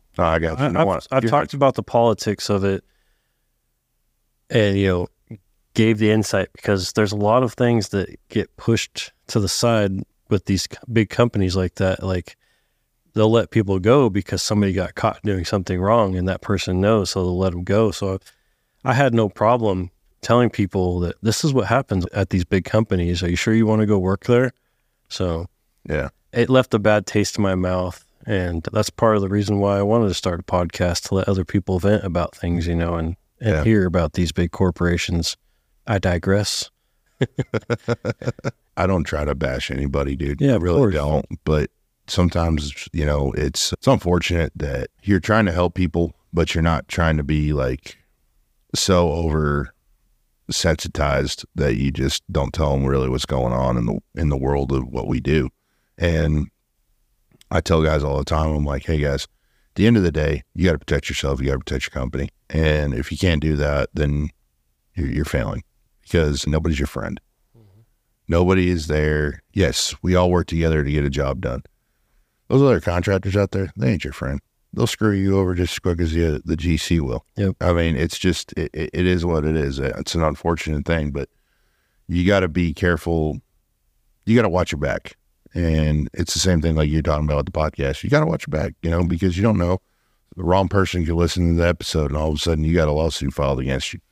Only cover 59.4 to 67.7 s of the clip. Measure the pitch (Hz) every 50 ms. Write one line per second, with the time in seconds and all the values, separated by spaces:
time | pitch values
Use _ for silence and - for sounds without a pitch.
59.4 | _ _ _ _ _ _ _ 98 101 117 120 107 92 85 71 78 76 73 73 69
60.4 | - _ _ 85 87 90 80 73 - - 78 71 - - - - - 69 69 65
61.4 | 65 69 67 65 - - 71 67 - - - 65 64 64 - 65 71 69 - _
62.4 | _ _ - 80 80 78 76 76 73 71 65 58 - - 80 - 95 90 82 73
63.4 | 73 78 76 71 73 73 71 71 67 - - 80 73 73 71 73 76 - - _
64.4 | _ _ _ _ _ _ _ _ _ _ _ 87 73 65 - - 78 - - 135
65.4 | 113 - - - - _ _ _ _ _ _ _ _ - - 87 80 73 73 69
66.4 | - 71 76 78 80 85 78 67 71 - - - - 82 - - - _ _ _
67.4 | _ _ _ 117 110 101